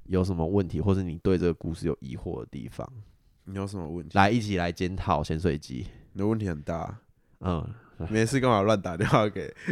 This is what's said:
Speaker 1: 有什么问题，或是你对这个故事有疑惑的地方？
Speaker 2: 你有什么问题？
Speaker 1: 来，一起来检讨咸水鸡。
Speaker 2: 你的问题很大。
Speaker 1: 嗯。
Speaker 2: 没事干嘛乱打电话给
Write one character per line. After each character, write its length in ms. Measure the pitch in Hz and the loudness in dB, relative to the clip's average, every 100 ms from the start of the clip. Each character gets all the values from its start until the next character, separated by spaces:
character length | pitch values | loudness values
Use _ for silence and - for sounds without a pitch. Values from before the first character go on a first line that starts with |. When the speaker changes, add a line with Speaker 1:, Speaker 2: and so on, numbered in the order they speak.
Speaker 1:
有 180 | - 92 | -2 0
什 100 | 92 | 2
么 120 | 87 80 | 0 2
问 200 | 101 87 | 2 0
题， 140 | 80 | 0
或 140 | 98 | 2
是 80 | 95 | 2
你 160 | 90 82 | 0 -2
对 180 | 98 92 | 2 2
这 80 | |
个 80 | 87 | 2
故 220 | 80 82 | 0 -4
事 120 | 80 85 | -4 -4
有 100 | - | -4
疑 160 | 65 64 | -6 -10
惑 240 | 92 76 | -8 -8
的 60 | 57 | -10
地 180 | 69 57 | -12 -12
方？ 220 | - - 123 - _ _ _ | -12 -12 -14 -20 _ _ _
Speaker 2:
你 120 | - 98 | -12 -8
有 100 | 98 | -6
什 120 | 101 | -6
么 80 | 78 | -8
问 180 | 87 78 | -8 0
题？ 100 | 101 | 6
Speaker 1:
来， 140 | 101 | 6
一 100 | 120 | 6
起 160 | 104 92 | 0 0
来 140 | 87 | 0
检 240 | 85 90 | 0 -2
讨 280 | 92 - 76 | -2 2 2
咸 160 | 78 80 | 2 0
水 200 | 87 73 | 0 0
鸡。 280 | - 64 - - - | -4 -10 -10 -14 -14
Speaker 2:
你 80 | 95 | -4
的 60 | 104 | -2
问 120 | 113 | 0
题 100 | 101 | -2
很 140 | 76 | -6
大。 360 | 76 82 - 110 _ _ _ - | -6 -6 -6 -12 _ _ _ -8
Speaker 1:
嗯。 260 | 92 82 - - - - 82 | -4 -2 -4 -12 -16 -10 -2
Speaker 2:
没 160 | 110 | 2
事 140 | 113 135 | 2 2
干 100 | 123 | 4
嘛 140 | 107 | 4
乱 180 | 101 104 | 4 2
打 160 | 92 85 | 0 -2
电 120 | 113 | 4
话 200 | 135 107 | 4 4
给 240 | 98 71 - - | -2 -10 -8 -8